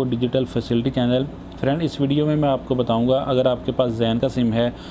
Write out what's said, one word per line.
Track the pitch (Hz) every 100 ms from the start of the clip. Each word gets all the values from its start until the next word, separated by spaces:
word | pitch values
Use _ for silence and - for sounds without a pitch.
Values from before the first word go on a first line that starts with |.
| 127
Digital | 117 123 131 123
Facility | 120 - 117 120
Channel। | 127 123 127 143 - - -
फ्रेंड, | 131 147
इस | 160 -
वीडियो | - 143 151
में | 151
मैं | 147
आपको | 127 -
बताऊंगा, | 127 120 113 120 131
अगर | 143 127 127
आपके | 123 -
पास | 123 123
Zain | 113 113 117
का | 135
सिम | 127 120
है | 110 120 120 -